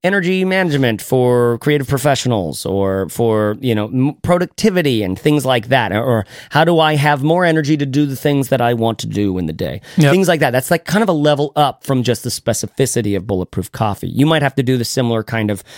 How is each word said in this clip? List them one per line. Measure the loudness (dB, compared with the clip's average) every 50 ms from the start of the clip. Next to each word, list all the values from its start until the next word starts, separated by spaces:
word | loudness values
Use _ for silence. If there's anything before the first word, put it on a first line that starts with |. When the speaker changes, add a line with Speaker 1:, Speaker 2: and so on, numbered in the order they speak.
| 0
Speaker 1:
energy | 0 0 0 0 0 0 0 0
management | 0 0 0 0 0 0 2 2 0 0 -2
for | -4 -2 0 0 2 2 2 2 2 0 0 0
creative | 0 0 0 0 0 -2
professionals | -4 0 0 0 0 0 0 -2 0 0 -2 -4 -6 -8 -6
or | -4 -2 0 0 0 0 -2 -4 -4
for, | -4 -2 0 0 2 0 0 -2 -2 -4
you | -2 -2 -2
know, | -2 -2
m-, | -4 -2 0 -2 -2 -2 _ _
productivity | 0 0 0 0 -4 _ -2 0 0 2 2 0 2 0 0 0
and | -2 -4 -2
things | 0 2 2 2 2
like | 0 0 0 0 2
that? | 0 2 2 0
Or, | -2 -2 0
or | 2 0 0 0 -4 -10 -20 -20 -2
how | 0 2 4
do | 4 4 4
I | 4 2 2
have | 2 2 2 2 2 2
more | 2 2 2 2
energy | 2 2 2 2 0 0 0
to | 0
do | -2 0 0 0 0
the | -2
things | -2 -2 0 0 0 0 0
that | 0 0
I | 2 0 0
want | 0 0 -2 -2 -2
to | -6 -6
do | -2 -2 0 0 0 -2
in | -4
the | -4 -4
day? | -4 -6 -6 -6 -10 -14 -6 0 2
Speaker 2:
Yep. | 4 4
Speaker 1:
Things | 4 4 4 2
like | 2 2
that. | 2 0
That's, | 0 0 0 0
like, | -2 -2 0
kind | -2 0 0 2
of | 2
a | 0
level | 2 2 2 2 2 0 -4 _
up | 0 0 0 0 _ _
from | -2 -2 0 2
just | 0 -2 -2 -2
the | -8
specificity | -8 -6 _ -4 -4 -2 -4 -10 _ -2 -2 0 0 -2 -2 -2 -2
of | -4 -2 -4
Bulletproof | -4 -4 -4 -4 -6 -8 -8 -8
Coffee. | -4 -4 -2 -2 -2 -4 -8 -8
You | 0 0 2
might | 2 2 2
have | 0 0 -2
to | -2 0
do | 0 0 -2
the | -2
similar | -4 -2 -2 -2 0 -2 -2 -4
kind | -4 -4 -2 -2 -2
of, | -2 -4 -8 -18 -20